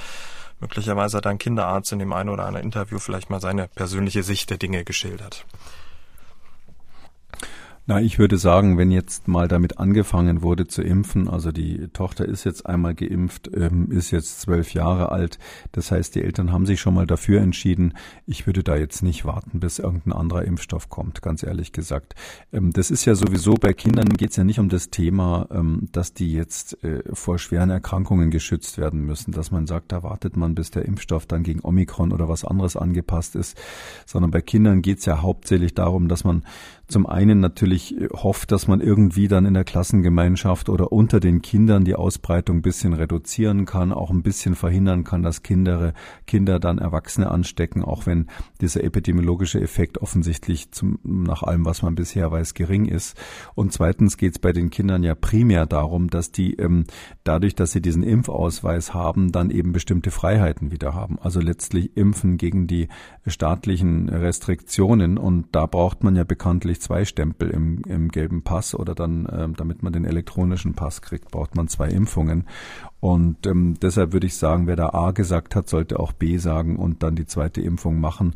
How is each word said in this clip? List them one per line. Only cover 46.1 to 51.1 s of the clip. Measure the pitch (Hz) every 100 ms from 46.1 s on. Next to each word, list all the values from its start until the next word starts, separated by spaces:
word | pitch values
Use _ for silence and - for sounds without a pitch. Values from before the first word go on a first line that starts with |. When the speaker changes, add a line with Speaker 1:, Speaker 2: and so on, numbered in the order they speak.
| - -
Speaker 2:
Kinder | 107 98 90
dann | 87 85
Erwachsene | 85 80 - - 92
anstecken, | 82 87 - 85 95
auch | 87 -
wenn | - 85 80 - - -
dieser | 87 -
epidemiologische | - 92 87 87 87 87 92 101
Effekt | 95 - 87 -
offensichtlich | - 90 82 80 - 85 -
zum, | - 95 -
nach | -